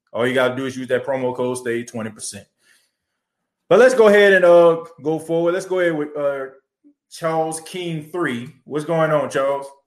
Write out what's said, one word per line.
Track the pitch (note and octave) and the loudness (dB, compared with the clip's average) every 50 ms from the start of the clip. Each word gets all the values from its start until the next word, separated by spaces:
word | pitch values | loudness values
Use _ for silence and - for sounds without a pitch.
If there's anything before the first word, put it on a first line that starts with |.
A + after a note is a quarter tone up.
| _ _ | _ _
All | - A2 A#2+ | -4 -2 -2
you | B2+ B2+ | 0 2
gotta | C3 B2+ B2 B2 | 2 0 0 0
do | B2+ C3+ | -4 -8
is | C3 B2 | -8 -8
use | C3 B2+ B2 | -10 -6 -4
that | B2+ A#2+ - | -4 -4 -2
promo | - C3+ C3 B2+ B2 B2 | -4 -6 -4 -4 -4 -4
code, | B2+ B2 B2 B2+ B2 | -4 -4 -4 -4 -6
save | B2 A#2+ A#2 A#2 A#2 | -6 -6 -6 -6 -8
twenty | - - A#2 G#2+ A2 | -8 -10 -10 -10 -10
percent. | - - - - - G2 - _ _ _ _ _ _ _ _ _ _ _ _ _ _ _ _ _ _ _ _ _ _ _ _ - | -12 -14 -16 -14 -14 -16 -20 _ _ _ _ _ _ _ _ _ _ _ _ _ _ _ _ _ _ _ _ _ _ _ _ 2
But | F3+ G#3 | 4 6
let's | B3 B3+ B3+ | 6 6 6
go | A3 A3 G#3 | 6 6 6
ahead | G3+ G#3 G3+ G3+ | 6 6 6 6
and, | G3 F#3 F3+ | 6 6 6
uh, | F3 F3 E3+ E3+ E3+ E3 E3 E3 - - - | 6 6 8 6 6 4 0 -4 -14 -18 -8
go | C3 D3+ D#3+ D#3 | -6 -4 -4 -4
forward. | D#3 - E3 E3 E3+ E3+ F3+ | -4 -4 -2 0 0 0 -2
Let's | F#3+ F#3 | -2 -4
go | F#3 F#3 F#3 | -4 -2 -2
ahead | F3 E3+ D#3+ | 0 -2 -2
with, | D3 D3 D3 - | -4 -6 -6 -6
uh, | D3 C#3+ C#3+ C#3 C3+ C3+ C3 - _ _ _ _ _ _ _ _ _ _ _ | -4 -4 -4 -4 -4 -10 -12 -14 _ _ _ _ _ _ _ _ _ _ _
Charles | - - E3+ D#3+ E3 D#3+ D#3+ D#3+ D#3+ - | -16 -8 -6 -4 -2 -2 -2 -4 -6 -10
King | - - - F#3 F3 E3+ E3 D3+ D3 - | -12 -12 -12 -10 -8 -8 -8 -8 -10 -10
three. | - F3 E3+ C#3 B2 A#2 B2 - - _ _ | -6 -6 -4 -4 -4 -6 -10 -14 -18 _ _
What's | - C3 D3+ D3+ | -10 -8 -8 -4
going | E3 E3 E3 D#3 D#3 | -4 -2 0 0 0
on, | D3+ D3 C3+ B2+ | 0 -2 -2 -2
Charles? | - C#3 C3+ C#3 C#3+ C#3 - - - _ _ | -4 -2 -2 -2 -2 -4 -8 -12 -20 _ _